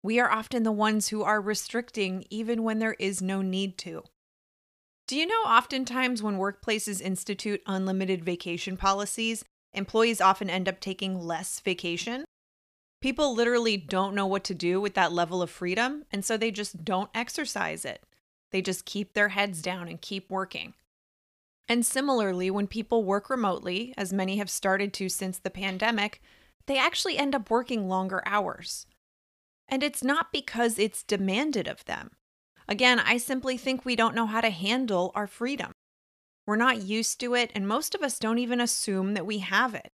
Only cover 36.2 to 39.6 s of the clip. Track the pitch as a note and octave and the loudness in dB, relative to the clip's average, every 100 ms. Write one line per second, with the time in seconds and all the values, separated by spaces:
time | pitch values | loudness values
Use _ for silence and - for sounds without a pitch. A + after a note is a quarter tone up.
36.2 | _ _ - G#3 B3 A#3+ F#3+ A3 A3+ - | _ _ -2 2 4 2 0 0 0 -2
37.2 | B3 B3 A3+ G#3+ G3 A3+ D#4 G4 C#4+ - | 0 2 2 -2 0 0 -2 -4 -4 -2
38.2 | A3 A#3 B3 B3 A#3+ - - F#3+ F#3+ G3+ | 0 0 0 0 0 0 0 0 0 -2
39.2 | F3 G#3 F#3 G3 | -2 -4 0 2